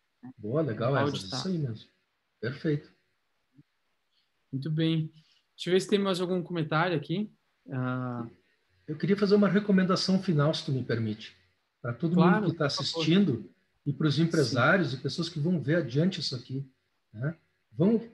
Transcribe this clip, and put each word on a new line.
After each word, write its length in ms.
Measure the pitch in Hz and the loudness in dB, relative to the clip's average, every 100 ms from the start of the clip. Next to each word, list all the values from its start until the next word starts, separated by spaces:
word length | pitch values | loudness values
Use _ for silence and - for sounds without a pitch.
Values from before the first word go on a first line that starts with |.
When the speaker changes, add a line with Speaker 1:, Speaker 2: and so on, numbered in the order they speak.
| _ _ | _ _
Speaker 1:
né? 80 | 127 - | -20 -12
Speaker 2:
Boa, 240 | 104 147 | -4 -2
legal, 300 | 143 104 120 | -2 -2 0
Speaker 1:
Normal 160 | 139 143 | 0 0
Speaker 2:
Ezra. 100 | 139 | -2
Speaker 1:
de 100 | - | -8
tá. 60 | 131 | -8
Speaker 2:
Isso 100 | 185 | -4
aí 100 | 170 | -4
mesmo. 300 | 135 110 - _ _ _ _ _ | -4 -8 -14 _ _ _ _ _
Perfeito. 540 | 113 139 160 147 - _ _ _ _ _ _ _ _ _ _ _ _ _ _ _ _ | -10 -4 -4 -4 -6 _ _ _ _ _ _ _ _ _ _ _ _ _ _ _ _
Speaker 1:
Muito 180 | 135 160 | -8 -4
bem. 400 | 156 160 160 156 - _ _ _ - | 0 2 2 -2 -10 _ _ _ -10
Deixa 140 | 170 | 0
eu 20 | |
ver 60 | 185 | 0
se 80 | 185 | 2
tem 100 | 202 | 2
mais 220 | 196 180 | 2 0
algum 220 | 180 185 | -2 -2
comentário 540 | 165 170 156 156 180 156 | -2 -4 0 0 2 0
aqui. 340 | 147 180 214 _ _ _ - | -2 -4 -4 _ _ _ -10
Ah. 560 | 131 127 127 123 120 117 - _ _ _ _ - | -4 -4 -4 -6 -8 -10 -14 _ _ _ _ -12
Speaker 2:
Eu 100 | 151 | -4
queria 200 | 165 196 | 0 2
fazer 180 | 202 | 4
uma 140 | 208 196 | 4 6
recomendação 720 | 202 208 185 185 180 - 190 | 4 4 4 4 2 2 0
final, 300 | - 151 147 | 2 2 2
se 120 | 156 | 0
tu 80 | - | -4
me 100 | 131 | -4
permite, 540 | 120 113 110 104 - - _ _ _ _ | -2 -2 -2 -6 -12 -20 _ _ _ _
pra 120 | 120 | -10
todo 220 | 120 165 | -4 0
Speaker 1:
Claro, 280 | 175 170 214 | 4 6 4
Speaker 2:
mundo 100 | 180 | 2
que 60 | - | 0
tá 80 | 139 | -2
Speaker 1:
por 40 | |
favor. 100 | - | -2
Speaker 2:
assistindo 680 | 123 165 156 190 180 113 - _ _ _ 147 | -4 -2 2 4 4 0 -8 _ _ _ -6
e 60 | |
pros 240 | - 156 143 | 0 0 2
Speaker 1:
Sim. 60 | |
Speaker 2:
empresários 680 | 170 160 123 127 135 190 139 | 2 2 2 2 4 4 0
e 40 | 135 | -4
pessoas 320 | 139 - 165 | -6 -6 -6
que 100 | 151 | -4
vão 240 | 160 170 | -2 0
ver 140 | 117 170 | 0 0
adiante 440 | 131 135 180 180 | 0 0 0 -2
isso 140 | - | -6
aqui, 340 | 127 - 131 135 _ _ _ _ | -8 -8 -10 -10 _ _ _ _
né? 240 | 107 143 170 _ _ _ | -8 -8 -8 _ _ _
Vamos, 300 | 107 190 226 226 | 0 2 2 -2